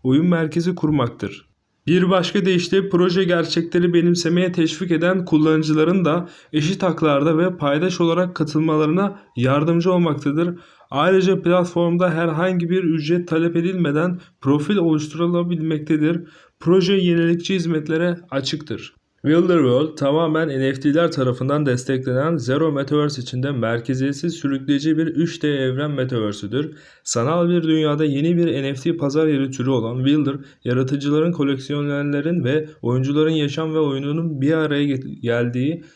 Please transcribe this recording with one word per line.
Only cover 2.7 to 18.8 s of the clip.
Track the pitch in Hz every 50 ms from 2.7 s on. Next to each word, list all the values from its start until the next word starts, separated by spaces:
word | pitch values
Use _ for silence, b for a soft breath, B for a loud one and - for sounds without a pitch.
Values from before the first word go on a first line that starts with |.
| 190 196 190 196
proje | 190 170 180 180 175 190 190
gerçekleri | 175 180 170 160 165 - 170 165 170 - 175 175 180 170
benimsemeye | 170 165 175 175 175 - 160 170 175 185 180 180
teşvik | 180 165 156 - - 190 175
eden | 170 156 170 180 190 190 180
kullanıcıların | - 160 151 151 156 156 156 156 151 151 156 156 165 180 190 175
da | 156 156 175 175 B B B B B -
eşit | 156 151 160 196 190 196
haklarda | 180 160 - 165 151 143 139 135 165 160 156
ve | 175 180 180
paydaş | - 147 143 143 151 170 185 180 180
olarak | 175 165 165 175 185 180 180
katılmalarına | - 160 151 - 156 160 160 156 156 156 151 160 185 202 196 196 B B B B
yardımcı | 123 117 131 135 147 160 165 165 170 165 185 185
olmaktadır. | 175 175 165 143 127 - 143 143 156 170 170 175 175 B B B B B B
Ayrıca | 135 135 151 180 190 190 185 180 190 180 170
platformda | 170 180 185 175 175 - 175 175 170 170 175 185 180
herhangi | 160 165 170 165 156 156 180 185 185 180 170 165
bir | 180 185 180
ücret | 160 160 160 147 151 175 175 175 -
talep | 160 160 170 170 165
edilmeden | 170 170 185 190 180 170 147 143 151 170 180 180 180 B B B _
profil | - 135 143 147 147 156 208
oluşturulabilmektedir. | 202 170 165 156 151 147 139 - 160 170 170 175 175 175 175 175 156 156 160 160 151 151 151 160 151 151 156 170 170 175 B B B B B B _
Proje | - 156 180 190 175 170 202
yenilikçi | 190 180 175 170 170 165 170 170 170 175 - 190
hizmetlere | 185 170 165 160 156 151 147 160 160 170 175 170 170 - -
açıktır. | 139 139 135 - - 147 - - 110 -